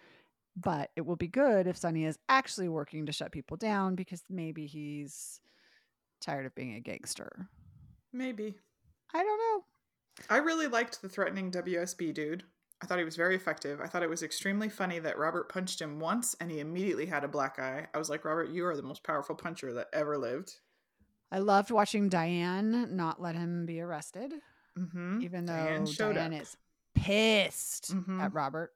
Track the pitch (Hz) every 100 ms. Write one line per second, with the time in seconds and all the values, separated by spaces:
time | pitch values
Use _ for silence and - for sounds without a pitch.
0 | - - _ _ _ 180 185 151 - -
1 | 160 165 175 254 277 202 180 - 170 160
2 | 156 151 - 269 262 - 180 160 143 156
3 | 151 151 156 151 - 165 220 202 190 185
4 | 185 180 - 185 160 156 147 151 147 147
5 | 139 - - - _ _ _ _ _ _
6 | _ - - 143 131 - 127 110 - -
7 | - - - - 185 - - - - -
8 | _ 247 262 214 214 202 _ _ _ _
9 | _ 330 403 427 453 415 - _ _ _
10 | _ - - 240 311 320 294 233 233 -
11 | 190 202 175 196 185 180 175 170 175 -
12 | 165 147 151 175 - _ _ - 180 180
13 | 160 165 175 185 180 156 139 143 180 175
14 | 165 165 160 - 196 202 214 - 185 170
15 | 160 - 156 175 - 185 185 - 156 151
16 | 160 226 240 - 170 156 151 175 196 135
17 | 175 151 151 147 135 - 131 135 - 151
18 | 156 151 156 165 156 175 175 147 135 -
19 | - 151 143 156 170 170 135 120 - 156
20 | 151 147 120 135 190 - _ _ _ _
21 | _ _ - 190 202 196 208 220 208 214
22 | 202 180 165 175 175 190 220 240 226 185
23 | 165 - 170 165 170 175 170 165 170 156
24 | - 185 269 302 - _ _ - 175 175
25 | 175 214 175 180 175 165 160 156 151 147
26 | 214 190 160 151 - - _ _ _ -
27 | 190 208 220 214 175 - - - - 185
28 | 175 185 147 151 139 160 170